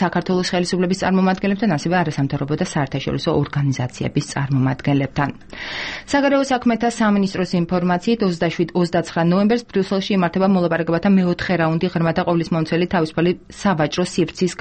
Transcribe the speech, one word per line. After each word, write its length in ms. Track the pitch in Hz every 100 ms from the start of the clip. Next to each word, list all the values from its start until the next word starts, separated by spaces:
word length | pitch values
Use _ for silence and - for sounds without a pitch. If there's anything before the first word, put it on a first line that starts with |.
საქართველოს 460 | 175 175 170 185 180
ხელისუფლების 520 | 180 175 180 180 190 -
წარმომადგენლებთან, 640 | 190 185 190 196 196 220 147
ასევე 180 | 165 180
არასამთავრობო 520 | 156 - 139 143 139 151
და 40 | 175
საერთაშორისო 560 | 160 135 135 147 139 170 151
ორგანიზაციების 840 | 143 143 139 127 127 - 131 143 -
წარმომადგენლებთან. 960 | 135 135 135 131 127 - 139 135 - 139 - - - - - - - -
საგარეო 320 | 285 277 277 269
საქმეთა 400 | 247 240 226 233 -
სამინისტროს 540 | 214 202 196 185 180 180
ინფორმაციით, 580 | 170 180 180 175 233 233 190
ოცდაშვიდ, 440 | 165 170 - 165
ოცდაცხრა 480 | 185 175 175 165 175 170
ნოემბერს 320 | 185 208 233 -
ბრიუსელში 420 | 196 190 196 190 196
იმართება 300 | 170 185 190 190
მოლაპარაკებათა 540 | 175 165 165 170 202 190
მეოთხე 360 | 180 175 - 170
რაუნდი 260 | 160 160 180
ღრმა 180 | 170 165 160
და 40 | 175
ყოვლისმომცველი 580 | 170 160 165 156 165 180
თავისუფალი 380 | 180 160 - 175 185 - -
სავაჭრო 420 | 202 165 151 - 180
სივრცის 400 | - 165 - 180 -